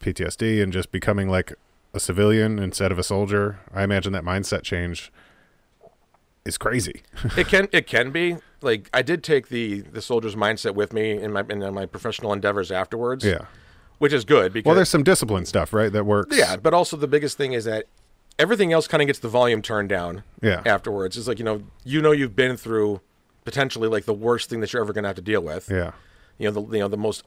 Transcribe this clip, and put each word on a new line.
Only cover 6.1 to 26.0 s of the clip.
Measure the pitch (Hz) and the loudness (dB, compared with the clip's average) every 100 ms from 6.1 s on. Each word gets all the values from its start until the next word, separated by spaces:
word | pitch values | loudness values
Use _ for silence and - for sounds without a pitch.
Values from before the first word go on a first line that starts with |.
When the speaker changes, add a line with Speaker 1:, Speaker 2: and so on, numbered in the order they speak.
| _ _ _ | _ _ _
Speaker 1:
is | - - | -10 -4
crazy. | 110 123 80 - - - | -2 -2 -2 -8 -16 -8
<laughs> | - - | -2 -2
Speaker 2:
It | 175 | 2
can, | 190 196 | 2 4
it | 170 - | 0 2
can | 117 127 | 0 0
be. | 143 175 170 - _ | 0 -2 -2 -10 _
Like, | 135 113 - | -2 -2 0
I | 123 | -2
did | 127 170 | 0 -2
take | - 143 - | 2 0 0
the, | 123 113 101 | -4 -4 -4
the | 98 107 | -8 -12
soldier's | - 117 110 | -2 -2 0
mindset | 104 104 110 110 | 0 0 0 -2
with | 101 101 | -2 -2
me | 110 110 | 0 -2
in | 104 107 | -2 -4
my, | 101 104 | -4 -4
in | 104 98 | -4 -6
my | 98 95 | -6 -8
professional | 98 117 107 113 | -8 -8 -6 -4
endeavors | 101 101 101 92 | 0 0 0 -2
afterwards. | 92 95 117 120 131 | -4 -4 -4 -4 -2
Speaker 1:
Yeah. | 104 80 - - - - - _ | 0 -2 -4 -18 -20 -20 -20 _
Speaker 2:
Which | 147 | 2
is | 143 | 2
good | 101 139 92 | 4 4 4
because | 110 143 | 2 4
Speaker 1:
Well, | 180 | 6
there's | 180 | 6
some | 165 | 4
discipline | 143 185 113 98 | 4 4 2 -2
stuff, | 87 101 85 | 0 -2 0
right, | 107 107 | 2 2
that | 104 | 0
works. | 104 104 101 294 | 2 2 2 2
Speaker 2:
Yeah, | - 95 | 2 2
but | 160 | 2
also | 170 170 156 | 2 2 -2
the | 143 | 0
biggest | 147 143 - | 0 0 -4
thing | 139 | -4
is | 123 | -2
that | 110 110 - _ _ _ _ - | -2 -4 -6 _ _ _ _ 0
everything | 165 226 180 | 2 4 4
else | 160 - | 2 2
kinda | 156 | 2
gets | 143 135 | 0 -2
the | 117 | -2
volume | 120 123 110 | 2 4 2
turned | - 107 98 | -2 -4 -2
down | 95 87 90 - - | -2 -4 -8 -14 -4
Speaker 1:
Yeah. | 110 87 117 | 0 0 2
Speaker 2:
afterwards. | 101 - 101 95 117 | 0 0 -4 -4 -4
It's | 113 | -6
like, | 107 | -4
you | |
know, | 113 107 104 - | -2 -4 -6 -18
you | 127 151 | -4 2
know | 151 | 4
you've | 151 131 98 | 4 2 2
been | 127 123 | 0 0
through | 113 110 104 98 - _ _ _ | -4 0 0 -2 -8 _ _ _
potentially, | - 139 135 117 113 | -8 -2 -2 0 0
like, | 110 | 2
the | 101 | 0
worst | 104 117 120 - | 0 2 0 0
thing | 117 | -4
that | 107 | -2
you're | 123 | -2
ever | 107 | -2
gonna | 104 101 | -2 -4
have | 95 | -4
to | |
deal | 92 104 | -2 0
with. | 82 78 - | 0 -6 -4
Speaker 1:
Yeah. | 92 87 - | -2 -2 -6